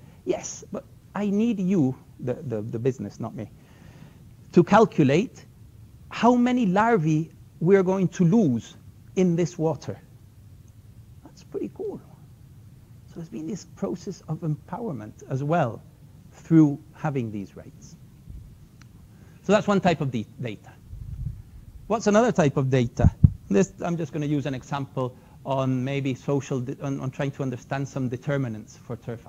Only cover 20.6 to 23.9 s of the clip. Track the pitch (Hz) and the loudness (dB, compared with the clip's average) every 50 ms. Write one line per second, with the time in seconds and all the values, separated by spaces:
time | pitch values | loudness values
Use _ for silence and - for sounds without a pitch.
20.6 | - - - - - - - - - - - - - - - - - - - - | -16 -20 -20 -20 -20 -18 -16 -16 -14 -12 -10 -8 -8 -10 -10 -12 -16 -20 -20 -20
21.6 | - - - - - - 202 233 - 208 202 214 240 247 185 - 165 143 - 151 | -20 -20 -20 -20 -6 -4 -4 0 2 4 4 6 4 4 4 4 2 2 2 0
22.6 | 135 131 127 131 123 123 - - - - - - - - - - - - 196 196 | 0 2 2 2 2 0 0 4 4 4 4 8 6 6 6 6 -4 0 2 2
23.6 | 190 - - - - 180 | 2 2 -2 -8 -6 -4